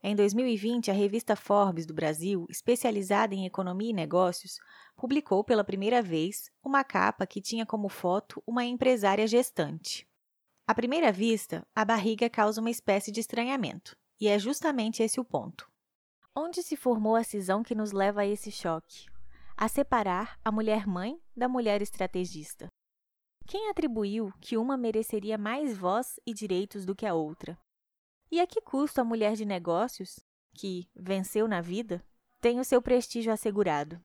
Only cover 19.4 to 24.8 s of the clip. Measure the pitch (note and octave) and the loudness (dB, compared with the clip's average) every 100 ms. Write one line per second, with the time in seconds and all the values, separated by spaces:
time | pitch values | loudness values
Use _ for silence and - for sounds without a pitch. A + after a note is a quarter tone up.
19.4 | - - A3 - C#4 B3 G3+ F3+ A3 - | -12 -4 -2 0 2 2 2 -2 -4 -4
20.4 | - G#3+ A3 G#3+ G3+ F3+ G3 E4 - - | -2 0 2 0 0 -2 -4 -8 -14 -2
21.4 | B3+ B3+ A3+ G3+ G#3 - F#3 F#3 F3+ F3 | 0 0 2 0 0 -4 -4 -2 -4 -6
22.4 | D3+ - E3 _ _ _ _ _ _ _ | -12 -14 -18 _ _ _ _ _ _ _
23.4 | - F#4+ G#4+ G4 D#4 A3 G3+ G#3+ G#3 - | -10 -6 -4 -2 -2 0 -2 -2 -4 -8
24.4 | - A3+ A#3+ C4+ | -4 -2 0 0